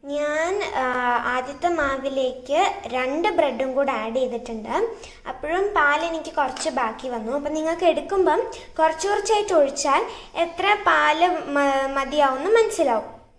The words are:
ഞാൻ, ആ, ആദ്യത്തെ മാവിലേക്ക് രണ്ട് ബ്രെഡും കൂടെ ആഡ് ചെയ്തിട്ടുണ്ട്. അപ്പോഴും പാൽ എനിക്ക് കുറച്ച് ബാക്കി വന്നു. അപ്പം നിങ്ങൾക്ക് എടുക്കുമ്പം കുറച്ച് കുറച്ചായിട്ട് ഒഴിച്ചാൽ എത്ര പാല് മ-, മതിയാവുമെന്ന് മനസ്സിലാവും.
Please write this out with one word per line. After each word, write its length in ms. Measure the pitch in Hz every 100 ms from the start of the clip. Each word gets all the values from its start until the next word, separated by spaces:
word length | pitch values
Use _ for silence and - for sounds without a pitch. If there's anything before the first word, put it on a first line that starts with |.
ഞാൻ, 600 | 277 294 294 302 330 392 - -
ആ, 160 | 262 247 247 240
ആദ്യത്തെ 520 | - 247 262 285 349
മാവിലേക്ക് 1120 | 339 285 269 269 269 254 254 - 294 392 - 226
രണ്ട് 420 | 247 254 294 349
ബ്രെഡും 460 | 339 302 240 262
കൂടെ 180 | 262 277
ആഡ് 240 | 240 220 233
ചെയ്തിട്ടുണ്ട്. 540 | 247 226 233 226 214 285 453 - - - -
അപ്പോഴും 460 | - 294 349 403
പാൽ 320 | 381 294 294 330
എനിക്ക് 280 | 330 302
കുറച്ച് 360 | 311 269 254 311
ബാക്കി 380 | 269 233 220 262
വന്നു. 240 | 240 220
അപ്പം 220 | 277 294
നിങ്ങൾക്ക് 320 | 311 311 339 349
എടുക്കുമ്പം 640 | 302 294 392 339 320 480 - - -
കുറച്ച് 280 | 320 320 392
കുറച്ചായിട്ട് 460 | 415 392 427 415
ഒഴിച്ചാൽ 540 | 349 277 285 294 285 453 - - -
എത്ര 420 | 339 - 381 415 392
പാല് 420 | 311 302 311 349
മ-, 680 | 339 285 285 277 269 269 277
മതിയാവുമെന്ന് 540 | 269 294 277 262 320
മനസ്സിലാവും. 600 | 453 427 - 285 226 - - -